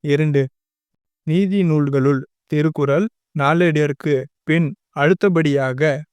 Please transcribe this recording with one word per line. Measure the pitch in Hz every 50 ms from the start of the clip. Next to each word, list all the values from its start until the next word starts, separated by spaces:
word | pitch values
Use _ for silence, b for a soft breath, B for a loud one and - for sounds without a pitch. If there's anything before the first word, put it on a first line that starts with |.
| -
இரண்டு, | 147 143 143 156 151 143 139 135 131 _ _ _ _ _ _ _ _ _ _ _ _ _ _ _
நீதி | 160 156 180 202 190 196 202
நூல்களுள் | 185 165 156 151 147 143 139 139 131 139 143 131 127 _ _ _ _
திருக்குறள், | _ - 151 151 160 156 - 143 139 139 160 208 226 _ _ _ _ _ 156
நாளேடியர்க்கு | 139 139 160 170 175 170 156 156 151 147 139 _ - 156 147 131 131 - _ _ _
பின் | - 156 170 170 143 - _ _ _
அடுத்தபடியாக | _ 143 143 156 190 - - 202 175 170 160 151 139 139 135 131 127 131 151 156 139 143 156 _